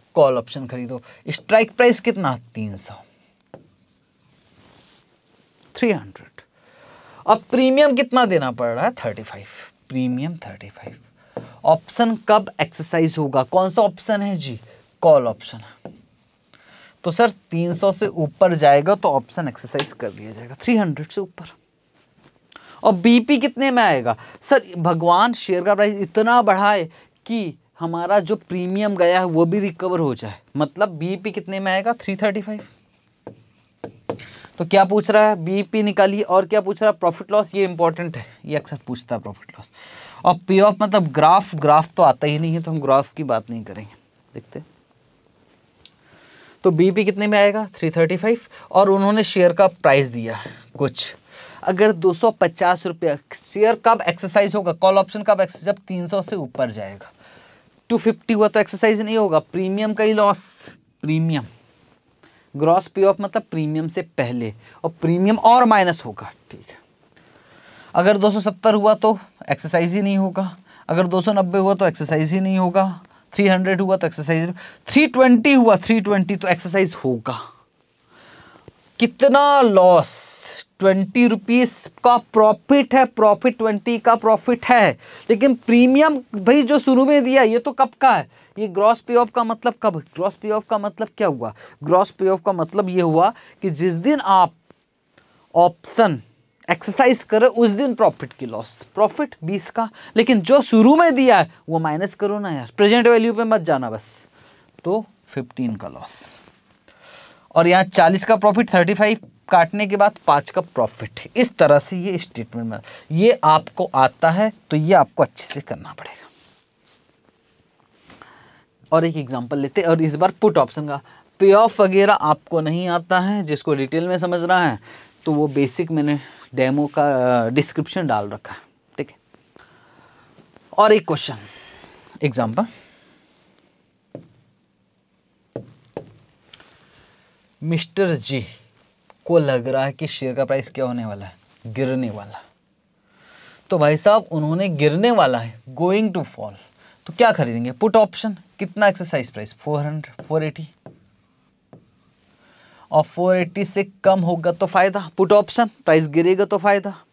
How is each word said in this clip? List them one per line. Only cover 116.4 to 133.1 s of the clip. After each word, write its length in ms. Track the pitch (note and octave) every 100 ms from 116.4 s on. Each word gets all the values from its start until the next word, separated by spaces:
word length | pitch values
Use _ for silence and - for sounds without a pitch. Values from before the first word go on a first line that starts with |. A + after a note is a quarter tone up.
| _ _ _ _ _ _ _ _ _ _ _ _ _ _ _ _ _ - - _ _ _ _ _ -
और 120 | D#3+
एक 120 | E3 D#3
एग्जांपल 420 | C3 B2+ A#2+ C#3+
लेते 220 | C#3 G3+
हैं, 80 | E3+
और 140 | E3
इस 120 | D#3
बार 160 | D3+ F#3
पुट 280 | - G#3+ D#3
ऑप्शन 300 | B2+ - D3
का। 120 | C#3+ - _ _ -
पे 140 | G3
ऑफ 280 | G3+ A3+ A3
वगैरह 320 | G3 F#3+ G3+
आपको 480 | G3+ D3+ D3+ - E3
नहीं 280 | D#3 E3+ F3+
आता 320 | E3+ F3 F#3
है, 220 | F#3+ G#3
जिसको 320 | D#3+ D3 -
डिटेल 340 | C#3+ C3 D#3+ F3
में 100 | F3+
समझ 240 | F3 F3
रहा 240 | E3+ F#3 E3+
है 120 | G#2+ - - - _
तो 80 | -
वो 160 | D3 D3+
बेसिक 420 | C#3 C#3 - E3
मैंने 300 | D#3+ D3 D3 - - -
डेमो 320 | B2+ C3 C#3 C#3+
का, 500 | - D3 C3+ B2+ B2 A2+
अ, 20 |
डिस्क्रिप्शन 580 | C3+ C#3+ - D#3 F#3+ D#3+
डाल 220 | A2 G2+
रखा 240 | G#2+ -
है, 80 | - _ _ _ -
ठीक 120 | -
है। 60 | _ _ _ _ _ _ _ _ _ _ _ _ _ _ _ - -
और 140 | G#3+
एक 140 | G#3+ E3
क्वेश्चन, 320 | D3+ - A2+ G#2 - - - - _ _ -
एग्जांपल, 440 | D3 A#2+ A2+ A#2+ A3+ - _ _ _